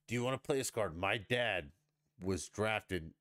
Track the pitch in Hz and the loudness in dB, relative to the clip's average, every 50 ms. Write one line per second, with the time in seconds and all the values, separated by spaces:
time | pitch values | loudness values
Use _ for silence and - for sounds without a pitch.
0 | _ - 113 120 120 127 131 127 - - 151 135 127 - - 120 104 95 78 85 | _ -4 -2 0 0 0 -2 -2 0 0 0 0 0 0 0 0 0 0 0 0
1 | 95 98 107 120 98 - 123 123 123 113 98 90 78 71 - _ _ _ _ _ | 0 2 2 0 0 0 0 2 2 2 0 0 -2 -4 -12 _ _ _ _ _
2 | _ _ _ - 90 92 95 87 - - - - 104 110 110 104 - - 95 90 | _ _ _ -6 -2 0 0 0 -2 -6 -2 0 0 2 2 0 -2 -2 -4 -4
3 | 78 80 - _ | -4 -6 -14 _